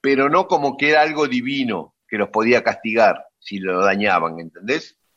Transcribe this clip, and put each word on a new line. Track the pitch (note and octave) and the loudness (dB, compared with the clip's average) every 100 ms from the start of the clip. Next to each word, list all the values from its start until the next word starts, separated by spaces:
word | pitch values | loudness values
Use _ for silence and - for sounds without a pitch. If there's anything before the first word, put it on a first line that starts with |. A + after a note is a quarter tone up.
pero | C#3 C3+ C#3+ | 0 2 2
no | E3+ F#3 | 2 2
como | E3+ C#3 C3 | 0 -2 -2
que | D3 | 2
era | D3+ | 4
algo | D#3 D3+ D3 | 2 0 -2
divino | B2 B2 C#3 B2 F#2+ - _ _ | -2 -4 -4 -4 -4 -8 _ _
que | G#2+ | -4
los | G2+ | -2
podía | A2 A2+ A#2+ | 0 2 2
castigar | A2 G#2 A2+ A2+ G#2 E2+ - _ | 2 -4 -2 2 2 2 -6 _
si | - G2+ | -14 -8
lo | F#2 F2+ | -4 0
dañaban, | G2 G2 G#2 F2+ E2 E2 | 2 2 0 0 -2 -6
¿entendés? | E2 F2 G#2 D#3 - _ _ | -14 -12 -6 -6 -6 _ _